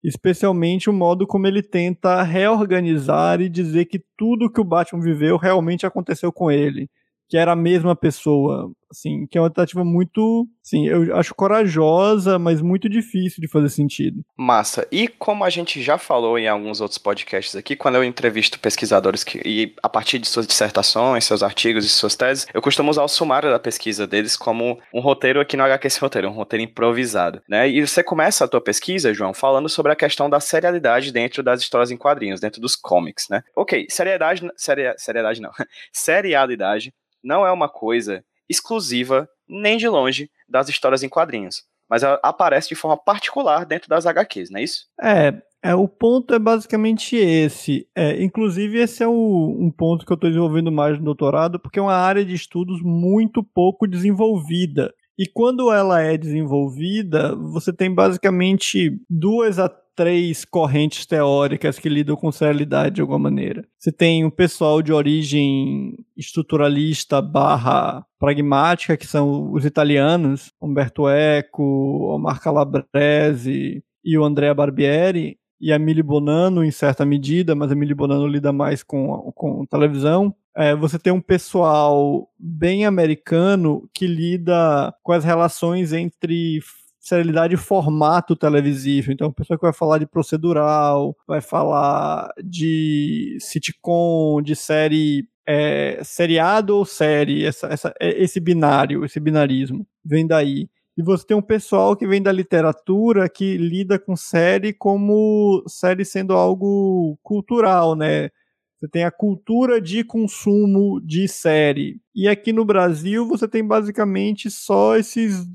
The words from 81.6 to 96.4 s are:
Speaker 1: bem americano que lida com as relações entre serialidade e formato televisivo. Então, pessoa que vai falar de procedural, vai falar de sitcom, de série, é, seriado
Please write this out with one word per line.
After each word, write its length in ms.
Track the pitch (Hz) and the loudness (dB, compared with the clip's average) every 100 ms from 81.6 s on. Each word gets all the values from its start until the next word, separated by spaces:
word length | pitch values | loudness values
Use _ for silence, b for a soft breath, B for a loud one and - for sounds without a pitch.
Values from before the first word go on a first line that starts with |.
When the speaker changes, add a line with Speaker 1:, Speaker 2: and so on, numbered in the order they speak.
| 165 151 147 143 143 139 - _ | 2 4 4 4 2 -2 -6 _
Speaker 1:
bem 480 | 170 160 170 190 208 | -12 -2 0 2 2
americano 1000 | 190 160 151 - 165 185 196 160 147 - | 2 2 0 0 0 2 2 2 -2 -6
que 140 | - 180 | -6 -4
lida 880 | 170 170 180 170 170 165 143 143 - | -2 -2 -2 0 2 4 2 -2 -6
com 80 | - | -2
as 140 | 175 | 0
relações 680 | 156 170 170 - 170 175 170 | 2 2 2 0 -2 -2 -2
entre 680 | 160 170 _ 165 170 165 156 - - _ _ | -2 -6 _ -4 -2 -2 -4 -8 -20 _ _
serialidade 540 | - 175 170 160 165 | -2 0 2 2 2
e 20 | 180 | 0
formato 800 | - 196 151 156 151 175 - 165 | 0 0 2 2 4 2 2 0
televisivo. 720 | 156 147 143 139 135 139 135 | 2 2 2 -2 0 -2 -2
Então, 220 | 135 151 | -4 -4
pessoa 240 | - - 165 | -4 -6 0
que 80 | |
vai 80 | 175 | 0
falar 260 | 147 160 156 | 0 0 0
de 80 | 151 | 0
procedural, 1080 | 170 151 156 170 156 151 151 147 143 143 151 - | -4 -2 -2 0 2 2 2 2 2 -2 -6 -6
vai 140 | 156 | -6
falar 880 | - - 156 147 143 143 147 151 - - | -4 -2 0 2 2 0 -2 -4 -8 -12
de 920 | 185 175 160 160 156 147 147 151 151 131 | -12 -4 -2 0 0 0 -2 -4 -6 -10
sitcom, 1000 | - 160 - - - 170 170 165 156 151 | -8 -6 -6 -8 -2 0 2 2 2 0
de 120 | 147 | -2
série, 720 | 151 - 156 156 156 151 143 - _ - | -6 -2 0 2 2 0 -2 -6 _ -2
é, 520 | 147 151 143 143 - | 0 0 0 -2 -6
seriado 760 | - - 170 160 | -12 -2 0 2